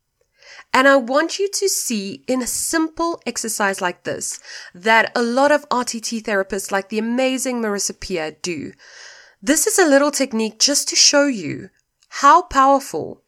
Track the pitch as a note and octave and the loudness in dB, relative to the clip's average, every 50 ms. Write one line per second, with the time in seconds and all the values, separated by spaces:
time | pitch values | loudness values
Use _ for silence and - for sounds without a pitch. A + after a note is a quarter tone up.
0 | _ _ _ _ _ _ _ _ _ - - - - _ - B3+ C4 C#4 C#4 C#4 | _ _ _ _ _ _ _ _ _ -20 -20 -20 -10 _ 2 4 6 6 6 4
1 | A#3 A3+ C4 D4 E4 E4+ - - G4+ G4 - - G4 F#4+ - - - - A#3 G3+ | 2 2 0 0 0 -2 -4 -4 -4 -4 -4 -2 -2 -2 -2 -4 -4 -4 -4 -6
2 | G3 G3 - - - - B3+ C4 A#3+ - - - - - D#4+ E4 D#4+ D#4 - - | -6 -8 -12 -10 -6 -4 -4 -4 -2 -4 -6 -6 -4 -2 -2 -2 -2 -2 -4 -4
3 | E4 E4+ E4+ - - A#3+ A#3+ - - A3 - - G#3 G3 G3 - F#3+ F3+ F3+ _ | -4 -4 -4 -6 -8 -8 -8 -8 -8 -6 -4 -2 -2 -2 -2 -2 -4 -6 -6 _
4 | - - - - - - - - - - - - - - _ F3 F3+ A3 A3+ A3+ | -8 -8 -8 -6 -8 -10 -10 -12 -16 -18 -18 -18 -18 -20 _ -6 0 4 4 4
5 | G#3 - - B3 A#3+ A#3 A#3+ C4 C#4 C#4+ D4 C#4+ D4 - - B3 A#3+ - - A3+ | 4 2 0 -2 -2 0 2 2 4 4 4 2 0 -2 -4 -4 -4 -4 -8 -8
6 | G#3+ - A#3+ A3 G#3+ A#3 G#3 F#3+ F#3+ F#3+ G#3+ F#3+ - - G3+ G3 G3 - A3 G#3+ | -8 -8 -8 -8 -4 -2 -2 -2 -2 -2 -4 -8 -6 -4 -4 -4 -4 -2 -4 -4
7 | A3 A#3 A#3+ B3+ C4 C4 C4 B3+ - C4 B3 A#3+ A3+ G#3+ G3+ G3+ - - G3 - | -2 -2 0 0 0 0 0 -2 -4 -4 -4 -2 -4 -4 -4 -4 -4 -6 -8 -10
8 | - - F#3 E3 D#3 D#3 D3+ _ - F#3 E3+ C#3+ - - - _ - - - - | -10 -6 -6 -6 -6 -6 -10 _ -8 -6 -6 -6 -8 -12 -14 _ -20 -20 -20 -20
9 | - - - - - _ _ _ F#3+ G#3+ D#4 D#4+ - G#4+ - G4+ F4+ D4+ C4+ C#4 | -20 -20 -20 -20 -20 _ _ _ -2 0 0 2 0 0 2 2 4 6 6 4
10 | C#4+ D4 C#4 - C4+ C#4 A3 A3 A3 G#3+ G#3+ - - B3+ C#4+ - - - E4+ - | 4 2 0 -2 -4 -2 -2 -2 -2 -2 -2 -2 -2 0 0 0 -2 -2 0 2
11 | - - D4 C#4+ C#4+ C#4+ B3+ G3+ D#3+ C#3 - - - F#3+ _ _ _ _ _ _ | 2 4 4 4 2 2 0 -4 -6 -8 -8 -10 -12 -16 _ _ _ _ _ _
12 | _ _ - - C#4 C#4+ D#4 F4 F4 - - C4+ C4+ C4+ C#4 C4+ C4+ - - D3+ | _ _ -6 4 6 6 6 6 4 2 2 4 4 4 4 2 0 -4 -8 -8
13 | - E2+ - _ _ | -8 -8 -12 _ _